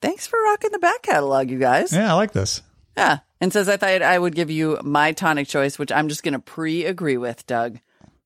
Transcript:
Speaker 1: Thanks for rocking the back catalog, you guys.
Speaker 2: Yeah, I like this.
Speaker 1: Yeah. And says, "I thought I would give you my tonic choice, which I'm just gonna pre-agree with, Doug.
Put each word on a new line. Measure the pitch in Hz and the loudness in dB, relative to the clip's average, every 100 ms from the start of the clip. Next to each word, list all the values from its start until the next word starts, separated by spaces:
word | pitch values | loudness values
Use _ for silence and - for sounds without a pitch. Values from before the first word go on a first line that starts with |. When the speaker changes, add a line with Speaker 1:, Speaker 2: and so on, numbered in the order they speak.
Speaker 1:
Thanks | - 392 - | -6 -6 -4
for | 453 | 0
rocking | 427 415 427 | 2 0 -2
the | 415 | 0
back | 339 440 | 0 0
catalog, | - - 139 135 131 | 0 0 2 0 0
you | 127 | 0
guys. | 131 135 - | 2 2 2
Speaker 2:
Yeah, | 160 220 | 0 2
I | 170 | 2
like | 214 | 2
this. | 101 95 - - _ _ - | -2 -4 -6 -12 _ _ 0
Speaker 1:
Yeah. | 185 147 - _ | 2 0 -4 _
And | 185 | 0
says, | 208 190 | 2 2
"I | 202 | 2
thought | 196 185 | 2 2
I | 156 180 | 4 4
would | 175 | 2
give | 160 160 | 0 -2
you | 156 156 151 | 0 0 -2
my | 143 147 156 | 0 2 2
tonic | 160 175 147 139 | 2 0 0 -2
choice, | 147 139 - | -2 -2 -2
which | 139 | -4
I'm | 151 151 | -2 -2
just | 151 | -4
gonna | 165 135 | -4 -6
pre-agree | - - 160 165 165 180 160 123 | -8 -8 -4 -2 -4 -2 -2 -2
with, | 120 113 - | -4 -8 -4
Doug. | 120 120 131 _ _ - _ | -2 -4 -6 _ _ -20 _